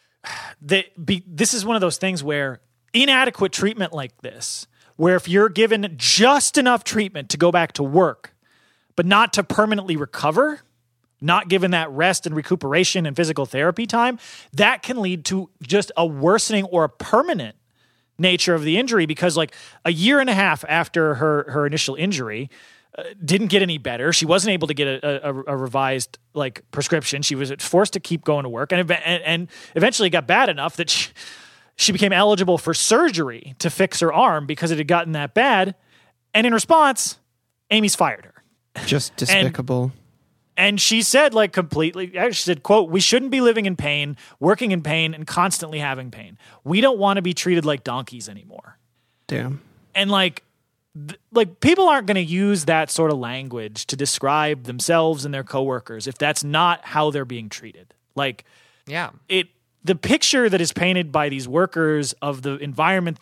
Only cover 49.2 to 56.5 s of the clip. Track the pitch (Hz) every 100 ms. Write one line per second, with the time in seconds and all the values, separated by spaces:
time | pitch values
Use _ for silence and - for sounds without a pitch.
49.2 | - 113 127 139 _ _ _ 196 196 196
50.2 | 185 - _ _ _ _ _ 151 147 196
51.2 | _ 226 196 175 277 359 359 285 196 196
52.2 | 160 180 202 196 147 160 156 - 160 139
53.2 | 117 131 135 120 107 107 - 135 139 -
54.2 | 135 151 151 143 120 123 - 165 160 151
55.2 | 147 139 127 135 135 123 - 110 120 123
56.2 | 147 147 147